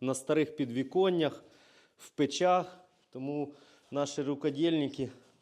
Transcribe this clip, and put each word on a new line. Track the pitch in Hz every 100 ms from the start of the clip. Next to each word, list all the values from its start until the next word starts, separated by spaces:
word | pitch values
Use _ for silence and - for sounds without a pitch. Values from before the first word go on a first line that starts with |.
на | 127
старих | 131 - 151 143 -
підвіконнях, | 127 120 131 185 190 175 147 113 - - _ _ _ _
в | -
печах. | - 139 - 180 180 175 - - _ _
Тому | 127 135 147 143 - - - -
наші | 139 139 -
рукодільники | 139 139 151 135 165 160 139 139 123 - - _